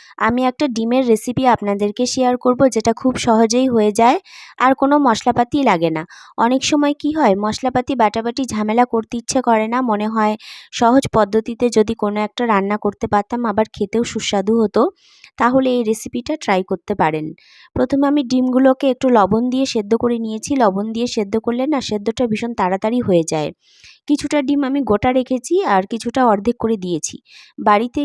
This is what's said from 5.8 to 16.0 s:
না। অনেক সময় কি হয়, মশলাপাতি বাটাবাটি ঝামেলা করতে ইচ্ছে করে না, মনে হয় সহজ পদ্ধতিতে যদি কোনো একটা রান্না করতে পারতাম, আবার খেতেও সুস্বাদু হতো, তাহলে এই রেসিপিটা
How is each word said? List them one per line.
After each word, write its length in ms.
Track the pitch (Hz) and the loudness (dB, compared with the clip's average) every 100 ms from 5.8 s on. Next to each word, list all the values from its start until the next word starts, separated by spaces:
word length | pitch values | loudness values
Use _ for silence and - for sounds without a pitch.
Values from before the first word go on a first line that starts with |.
| 165 | 0
না। 120 | 156 170 - - - | -2 -8 -16 -16 -2
অনেক 240 | 233 262 | 0 0
সময় 300 | - 302 294 285 | 0 0 0 -2
কি 100 | 294 | -4
হয়, 200 | 311 247 196 | 0 2 2
মশলাপাতি 560 | 214 220 254 254 247 254 | -2 -2 -2 -2 -2 0
বাটাবাটি 480 | 208 226 226 240 254 | 0 0 -4 -4 -4
ঝামেলা 400 | 214 214 226 247 | -4 0 2 2
করতে 300 | 226 - 240 | 0 -4 -10
ইচ্ছে 220 | - 262 | -4 -2
করে 240 | 247 220 220 | 2 2 2
না, 120 | 240 | -2
মনে 260 | 254 208 214 | -2 -2 -2
হয় 260 | 220 214 214 - - - | 0 0 -2 -10 -20 -14
সহজ 300 | - 233 262 - | 0 4 4 2
পদ্ধতিতে 520 | 226 202 220 220 226 247 | 0 2 0 -2 -2 0
যদি 240 | 226 214 226 | 2 0 0
কোনো 220 | 208 208 | -4 -2
একটা 240 | 214 - 233 | -4 -4 0
রান্না 320 | 202 196 214 | 0 0 -2
করতে 280 | 208 - 214 | -4 -4 -2
পারতাম, 340 | 208 - 240 226 | -2 -2 -4 -2
আবার 200 | 202 220 | 0 -2
খেতেও 300 | - 196 220 | -2 -4 -2
সুস্বাদু 500 | 233 214 - 202 196 226 | -2 -4 -4 -2 0 0
হতো, 220 | 214 214 330 - _ _ - - | 2 2 0 -2 _ _ -18 -2
তাহলে 320 | 240 262 262 247 | 0 2 2 0
এই 80 | |
রেসিপিটা 500 | 220 220 | -2 -4